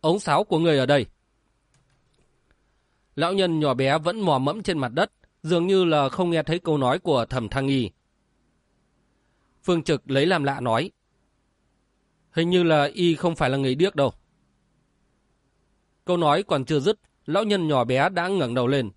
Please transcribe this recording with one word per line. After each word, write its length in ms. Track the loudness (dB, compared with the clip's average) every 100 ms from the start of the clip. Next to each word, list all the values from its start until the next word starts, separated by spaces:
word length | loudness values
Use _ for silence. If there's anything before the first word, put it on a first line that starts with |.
ống 180 | 0 -2
sáo 240 | 0 -2
của 140 | 0 0
người 200 | 2 2
ở 80 | 2
đây." 200 | 2 0 _ _ _ _ _ _ _ _ _ _ _ _ _ _ _ _ _ _ _ _
Lão 180 | -4 -2
nhân 280 | 0 0 0
nhỏ 140 | 0
bé 240 | 0 0 0
vẫn 220 | -2 -2
mò 180 | 0 0
mẫm 240 | 0 -4
trên 160 | -4 -4
mặt 140 | -4
đất, 200 | -2 -2 _ _ _
dường 240 | -2 0 2
như 180 | 2
là 240 | 4 2 0
không 220 | 0 -2
nghe 120 | -2
thấy 160 | -2 -4
câu 200 | -2 0
nói 200 | 0 0
của 260 | 0 -2
Thẩm 240 | 0 -4 -4
Thăng 180 | -4 0
Y. 240 | 0 -2 _ _ _ _ _ _ _ _ _ _ _ _ _ _ _ _ _
Phương 200 | -2 -2
Trực 280 | 0 -4 -2
lấy 160 | 0 0
làm 180 | 0
lạ 160 | -2 -4
nói. 300 | -2 -2 -2 _ _ _ _ _ _ _ _ _ _ _ _ _ _
"Hình 180 | -4 0
như 120 | 2
là 220 | 4 2
y 300 | 2 0 0
không 220 | 2 -2 -2
phải 140 | -2
là 60 | 0
người 180 | -2
điếc 220 | 0 0 0
đâu." 160 | -2 -2 _ _ _ _ _ _ _ _ _ _ _ _ _ _ _ _ _ _
Câu 120 | -4 0
nói 260 | 2 2
còn 220 | 0 -2
chưa 160 | 0 0
dứt, 200 | 0 -4 _ _ -4
lão 180 | -2
nhân 240 | 0 0 2
nhỏ 160 | 0
bé 240 | 2 2 0
đã 200 | 0 -2
ngẩng 260 | -2 -2
đầu 120 | 0 0
lên. 240 | 0 -2